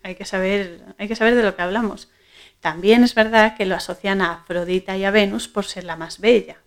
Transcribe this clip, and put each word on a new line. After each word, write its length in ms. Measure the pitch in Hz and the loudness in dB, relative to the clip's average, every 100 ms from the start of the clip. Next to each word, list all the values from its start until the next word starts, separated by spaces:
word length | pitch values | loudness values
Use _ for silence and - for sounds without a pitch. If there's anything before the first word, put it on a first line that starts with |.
hay 120 | 190 180 | -14 -14
que 100 | 196 | -8
saber, 680 | 196 185 202 185 170 - - | -4 0 -2 -4 -12 -20 -14
hay 100 | 202 | -8
que 80 | 220 | 0
saber 200 | 226 247 | 2 4
de 80 | |
lo 120 | 208 190 | 2 0
que 60 | |
hablamos. 480 | 175 202 220 - - _ _ _ - _ | -4 -2 -4 -6 -18 _ _ _ -20 _
También 460 | 165 156 190 233 240 | -8 -2 4 6 6
es 100 | - | 4
verdad 400 | 220 226 220 220 | 4 4 4 2
que 100 | 196 | -4
lo 100 | 170 | -2
asocian 460 | - 180 196 196 | -6 -8 -4 -2
a 120 | 175 | -2
Afrodita 640 | 170 _ 175 175 185 185 190 | -4 _ -6 -2 -4 -4 -4
y 80 | 196 | 0
a 60 | |
Venus 360 | 208 202 220 - | 2 0 -2 -8
por 160 | - | -8
ser 220 | 196 - 175 | -8 -10 -12
la 100 | 160 | -12
más 240 | 165 - | -12 -4
bella 380 | 208 233 - 170 | 2 2 0 -18